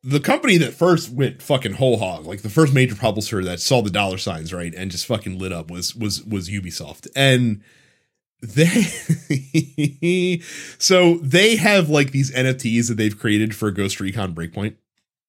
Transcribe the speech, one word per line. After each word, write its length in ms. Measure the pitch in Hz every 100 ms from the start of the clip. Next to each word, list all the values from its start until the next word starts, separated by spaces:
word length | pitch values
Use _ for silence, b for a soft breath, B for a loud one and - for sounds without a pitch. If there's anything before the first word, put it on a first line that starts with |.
the 160 | 127 143
company 380 | 139 302 269 175
that 160 | 127
first 380 | - 175 170 -
went 320 | 123 127 -
fucking 320 | - 131 110
whole 240 | 98 131 110
hog, 260 | 95 82
like, 160 | 76 98
the 80 | 107
first 240 | 123 156
major 220 | 135 127
publisher 500 | 101 113 104 104 104
that 160 | 92 87
saw 220 | - 131
the 80 | 104
dollar 260 | 95 98 92
signs, 380 | - 82 80
right, 180 | 90 85
and 160 | 82 95
just 140 | 87
fucking 340 | - 107 98 92
lit 140 | 92
up 180 | 87 80
was, 240 | 87 87
was, 300 | 107 107 -
was 240 | 107 101 87
Ubisoft. 580 | 101 90 - 78 - -
And 460 | 135 135 127 120 104 b b b b b b _ _
they, 2000 | 113 101 170 240 180 - - 160 - 139 135 160 - - 143 139 170 185 180 170
<laughs> 380 | - - - -
so 380 | - 185 175 170
they 400 | 143 170 214 220
have, 340 | 196 202 156
like, 220 | 151 135
these 200 | 139 135
N 140 | 127 131
F 100 | 131
Ts 320 | 113 117 117
that 60 |
they've 240 | 110 107 104
created 360 | 117 104 110
for 160 | 104 107
Ghost 300 | 95 98 -
Recon 340 | 98 107 95
Breakpoint, 420 | 82 85 101 104 - _ _ _ _